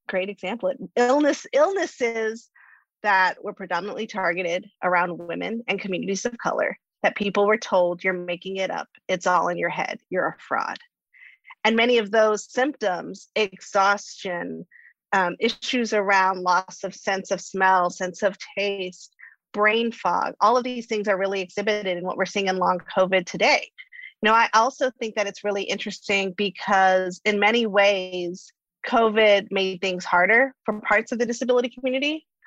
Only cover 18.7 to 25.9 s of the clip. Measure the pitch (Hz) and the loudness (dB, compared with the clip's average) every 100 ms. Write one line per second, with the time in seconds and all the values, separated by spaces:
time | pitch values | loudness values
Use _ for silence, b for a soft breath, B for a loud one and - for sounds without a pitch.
18.7 | 196 185 180 - B B B _ 202 214 | -4 -8 -12 -20 B B B _ 0 2
19.7 | 226 233 226 185 175 - - 208 247 247 | 2 0 -2 -2 0 -2 2 2 4 0
20.7 | 247 226 214 208 190 196 196 180 - 202 | -6 -6 -4 -2 0 0 -2 -4 -4 -2
21.7 | 208 196 175 185 - 180 202 196 185 180 | -2 -2 -4 -4 -4 -4 -2 -2 0 0
22.7 | 180 - - 185 190 175 180 220 285 - | 0 -2 0 2 2 0 0 2 2 -2
23.7 | - B B B - 214 226 226 220 240 | -14 B B B -4 2 4 4 4 2
24.7 | - 262 - 226 214 202 190 208 202 196 | 0 -4 -4 -6 -4 -4 -4 -4 -2 -2
25.7 | 196 214 | -6 -6